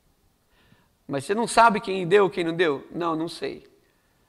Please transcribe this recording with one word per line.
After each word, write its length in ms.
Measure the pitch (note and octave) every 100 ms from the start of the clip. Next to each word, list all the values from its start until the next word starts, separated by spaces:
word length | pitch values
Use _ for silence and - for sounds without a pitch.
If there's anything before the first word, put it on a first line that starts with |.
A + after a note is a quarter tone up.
| _ _ _ _ _ _ _ _ _ _ -
"Mas 200 | C#3 B2+
você 100 | G#3
não 120 | A3
sabe 320 | - A#3 G3+
quem 260 | - F#3+ E3+
deu, 220 | G3+ F#3+
quem 140 | -
não 100 | E3
deu?" 340 | E3 E3+ C#3 -
Não, 240 | - E3+ D#3
não 120 | E3
sei. 400 | - C3 - - _ _ _ _ _